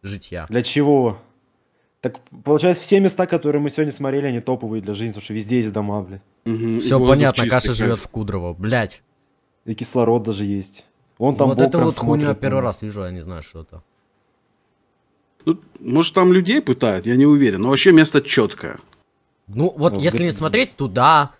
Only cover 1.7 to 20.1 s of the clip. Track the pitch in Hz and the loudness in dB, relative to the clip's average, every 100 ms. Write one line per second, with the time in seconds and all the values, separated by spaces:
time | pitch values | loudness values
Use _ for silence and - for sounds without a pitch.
1.7 | _ _ _ 127 - _ - - 147 175 | _ _ _ -10 -10 _ -12 0 2 2
2.7 | 175 - 196 190 190 180 170 147 147 147 | 0 2 2 2 0 -2 0 0 -2 -2
3.7 | 147 151 131 139 139 139 120 117 127 113 | -2 -4 -4 -4 -4 -4 -4 -4 -6 -4
4.7 | 110 95 101 113 104 - 110 104 123 110 | -8 -6 -6 -8 -8 -10 -10 -2 -2 0
5.7 | 104 104 104 92 98 _ _ 117 113 113 | -4 -4 -6 -8 -16 _ _ -6 -4 -2
6.7 | 113 117 135 127 139 143 127 117 127 - | -2 0 2 4 4 4 0 0 0 0
7.7 | 113 113 113 - 113 104 98 87 87 104 | -2 -2 -2 -6 -8 -6 -6 -8 -8 -2
8.7 | 123 104 - _ _ _ _ _ _ - | -2 -2 -8 _ _ _ _ _ _ -12
9.7 | 110 113 127 113 117 110 101 104 101 95 | -10 -4 0 2 2 -2 -4 -4 -6 -8
10.7 | - _ _ _ _ 123 135 131 131 131 | -18 _ _ _ _ -2 2 2 4 2
11.7 | 170 165 - 117 147 147 - 135 131 123 | 4 0 0 0 0 0 -2 -2 -2 -2
12.7 | - 107 104 92 90 82 87 - 82 80 | -6 -10 -10 -10 -10 -12 -14 -16 -20 -20
13.7 | 82 _ _ _ _ _ _ _ _ _ | -20 _ _ _ _ _ _ _ _ _
14.7 | _ _ _ _ _ _ _ 165 165 _ | _ _ _ _ _ _ _ -4 -4 _
15.7 | - - 135 165 196 185 185 180 269 208 | -14 -2 0 0 2 4 4 4 0 0
16.7 | 127 120 95 101 123 143 147 127 95 113 | 0 0 0 0 4 6 6 4 2 0
17.7 | 135 190 160 156 143 - - 107 - - | 4 6 6 6 2 0 0 0 -4 -14
18.7 | - _ _ _ _ _ _ - 117 175 | -14 _ _ _ _ _ _ -12 -2 -2
19.7 | 143 160 196 156 | 0 -2 0 -2